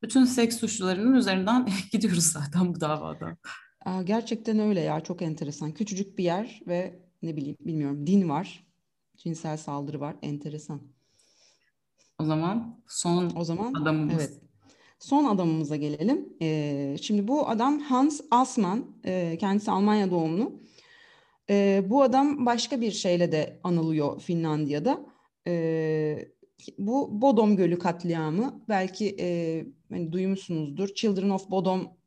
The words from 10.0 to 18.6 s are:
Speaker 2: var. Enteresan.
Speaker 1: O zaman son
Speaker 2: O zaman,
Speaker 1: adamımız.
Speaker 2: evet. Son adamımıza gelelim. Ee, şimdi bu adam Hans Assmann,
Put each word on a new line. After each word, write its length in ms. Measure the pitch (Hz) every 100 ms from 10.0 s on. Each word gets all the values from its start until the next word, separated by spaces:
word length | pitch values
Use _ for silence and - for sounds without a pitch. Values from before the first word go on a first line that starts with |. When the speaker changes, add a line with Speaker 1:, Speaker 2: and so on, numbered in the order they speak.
Speaker 2:
var. 160 | 143 147
Enteresan. 600 | 147 147 147 151 151 147 - _ _ _ _ _ _ _ _ _ _ _ _ _
Speaker 1:
O 60 |
zaman 560 | 156 156 165 220 226 - _
son 460 | - 175 175 175 165
Speaker 2:
O 80 |
zaman, 300 | 165 170 226
Speaker 1:
adamımız. 400 | 262 151 156 147
Speaker 2:
evet. 280 | 160 143 - _ _ _ _ _ _
Son 220 | - 285
adamımıza 520 | 285 202 170 160 147 151
gelelim. 520 | 147 147 180 302 - -
Ee, 540 | 160 156 147 143 139 143
şimdi 280 | - 208 202
bu 200 | 285 285
adam 300 | 226 247 294
Hans 420 | 285 254 285 294 -
Assmann, 560 | 240 254 -